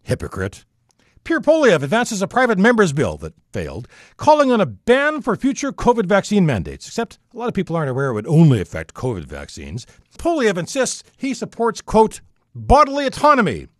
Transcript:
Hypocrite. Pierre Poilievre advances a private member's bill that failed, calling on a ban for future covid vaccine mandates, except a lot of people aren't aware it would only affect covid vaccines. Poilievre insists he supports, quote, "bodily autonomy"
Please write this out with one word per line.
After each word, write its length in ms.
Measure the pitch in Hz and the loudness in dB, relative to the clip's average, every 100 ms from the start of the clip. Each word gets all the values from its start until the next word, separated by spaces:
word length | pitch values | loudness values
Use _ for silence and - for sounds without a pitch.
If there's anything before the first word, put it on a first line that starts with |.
Hypocrite. 600 | - - - - 95 - _ _ _ _ _ _ | -6 -6 -6 -8 -8 -8 _ _ _ _ _ _
Pierre 180 | - 320 | -4 -2
Poilievre 420 | 240 320 277 160 | 2 4 4 2
advances 380 | 135 214 247 208 | 0 -2 -2 -4
a 40 | 196 | -2
private 320 | 240 254 202 | 0 0 4
member's 360 | 214 240 196 | 4 4 2
bill 240 | 139 110 76 | 2 -2 -4
that 160 | 82 _ _ | -12 _ _
failed, 340 | 104 78 78 127 - - _ | -8 -8 -10 -14 -20 -20 _
calling 340 | - 302 277 | 2 4 4
on 120 | 240 | 2
a 40 | 160 | 0
ban 540 | 101 - 254 294 302 | -4 0 2 2 -2
for 160 | 240 208 | -4 -2
future 360 | 262 247 277 | -2 -2 -6
covid 340 | - 226 240 180 | -2 0 0 2
vaccine 400 | 196 - 208 165 | 0 2 2 2
mandates, 400 | 113 76 67 - | 0 -6 -12 -10
except 320 | - 233 - _ | -8 -8 -10 _
a 40 | 240 | -10
lot 100 | 240 | -8
of 60 | |
people 220 | 202 175 165 | -6 -4 -4
aren't 140 | 147 | -4
aware 180 | 127 139 | -4 -4
it 60 | |
would 120 | 107 107 | -4 0
only 360 | 156 165 117 | 6 6 6
affect 320 | 87 82 80 | -2 -8 -12
covid 300 | - 131 101 | -10 -8 -8
vaccines. 640 | 69 73 71 - 71 104 - _ _ - | -10 -14 -14 -16 -14 -14 -14 _ _ -8
Poilievre 400 | 330 330 226 180 | -4 0 0 -2
insists 460 | 165 277 247 - - _ | -6 -4 -4 -6 -16 _
he 160 | 269 | -8
supports, 480 | 254 202 - 233 - | -6 -10 -4 -4 -4
quote, 400 | - 214 220 - - _ _ | -2 2 2 0 -20 _ _
"bodily 520 | 120 110 262 285 277 269 | -16 2 4 4 2 -4
autonomy" 600 | - 302 285 190 87 65 | 2 4 4 2 -2 -10